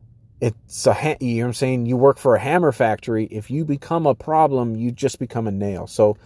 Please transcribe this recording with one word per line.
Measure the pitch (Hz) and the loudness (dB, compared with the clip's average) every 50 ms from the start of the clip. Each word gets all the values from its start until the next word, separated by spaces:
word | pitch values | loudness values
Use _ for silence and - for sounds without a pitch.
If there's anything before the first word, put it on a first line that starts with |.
| - - - _ _ _ _ - | -20 -20 -20 _ _ _ _ -4
it's | 123 117 - - _ - - - - | -4 -4 -4 -6 _ -16 -12 0 2
a | 131 101 | 2 2
ha-, | - 131 156 147 - | 2 -2 -4 -4 -2
you | 135 120 117 | -4 -4 -2
know | 113 | -2
what | 120 123 | -2 -4
I'm | |
saying? | 117 - 135 131 127 123 117 | -2 -2 -2 -2 0 -2 0
You | 120 127 120 | 0 2 4
work | 131 139 135 | 4 4 4
for | - - 131 113 | 4 4 2 4
a | 98 | 4
hammer | 120 139 165 180 175 143 | 2 0 2 2 2 2
factory. | 117 - 123 110 107 - - 127 113 110 110 | 2 2 0 0 0 -2 -4 -4 -2 -2 -2
If | - - 107 104 - | -4 -6 -10 -8 -6
you | 131 156 160 | -6 -6 -2
become | 151 139 139 - - 165 170 156 | -4 -4 -6 -4 -4 -4 0 0
a | 143 120 | 0 0
problem, | - - 156 156 156 156 147 135 127 120 117 110 | 0 -2 0 2 4 4 4 2 0 -2 -2 -4
you | 110 120 120 | -4 -4 -6
just | 120 - 139 123 - - | -4 -2 -4 -4 -4 -4
become | 127 - - 117 113 | -10 -6 -6 -4 -4
a | 107 | -4
nail. | 98 98 101 101 95 85 85 | -4 -4 -4 -4 -6 -6 -10
So | - - - 107 107 107 - _ | -8 0 2 2 2 2 -2 _